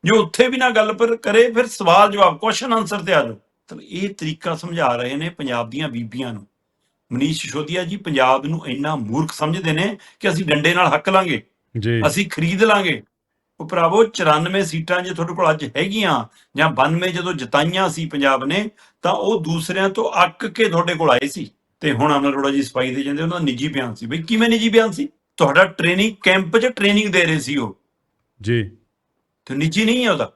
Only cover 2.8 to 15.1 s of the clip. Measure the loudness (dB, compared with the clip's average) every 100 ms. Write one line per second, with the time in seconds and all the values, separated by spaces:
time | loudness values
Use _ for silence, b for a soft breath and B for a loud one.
2.8 | -2 -6 0 0 0 -8 _ _ _ -20
3.8 | -14 -8 -8 -6 -8 -6 -6 -6 -8 -2
4.8 | 0 0 -4 -6 -8 -8 -6 -4 -6 -6
5.8 | -8 -8 -10 -8 -8 -10 -16 _ _ _
6.8 | _ _ _ -2 -2 -2 -6 -8 -4 -4
7.8 | -4 -8 -4 2 4 2 0 -6 -6 -6
8.8 | -4 -4 -4 -4 -4 -4 -4 -2 -2 -2
9.8 | -2 -6 B B -2 -2 0 2 2 4
10.8 | 2 2 2 2 2 -4 _ _ _ -6
11.8 | -2 0 0 0 -4 -2 -2 2 4 4
12.8 | 2 -4 -10 _ _ _ _ _ -6 0
13.8 | 2 4 2 2 2 2 2 -2 -2 -4
14.8 | -2 -4 -4